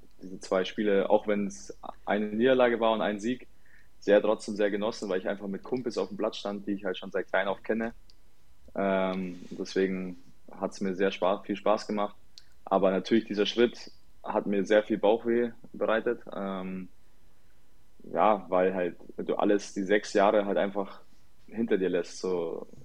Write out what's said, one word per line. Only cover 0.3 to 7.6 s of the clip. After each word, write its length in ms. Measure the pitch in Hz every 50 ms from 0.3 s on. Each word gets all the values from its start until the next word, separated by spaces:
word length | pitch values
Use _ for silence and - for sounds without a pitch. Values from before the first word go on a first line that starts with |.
| 92 95
zwei 260 | - - 98 92 92
Spiele, 440 | - - - 107 104 98 98 - -
auch 180 | 104 107 - 107
wenn's 500 | 104 101 101 95 - - - - - - - - - - -
eine 220 | 90 98 107 107 -
Niederlage 520 | 104 110 120 131 131 127 123 120 117 110
war 140 | 113 110 110
und 80 | 107
ein 180 | 85 98 107 101
Sieg, 280 | 101 117 127 127 - - - - - - - - - - - -
sehr, 220 | - 95 98 104
trotzdem 340 | 104 104 107 101 - - 104
sehr 160 | 98 104 101
genossen, 380 | 101 101 104 113 117 - - 101
weil 100 | 92 95
ich 80 | - -
einfach 200 | 101 98 104 98
mit 160 | 95 92 -
Kumpels 340 | - 127 131 120 120 - 101
auf 120 | 98 -
dem 80 | 104 95
Platz 200 | 104 113 - -
stand, 300 | - 101 101 101 98 104
die 60 | 101
ich 120 | 98 98
halt 120 | 92 92 -
schon 140 | - 98
seit 160 | 95 92 90 -
klein 180 | - 95 98 101
auf 160 | 95 -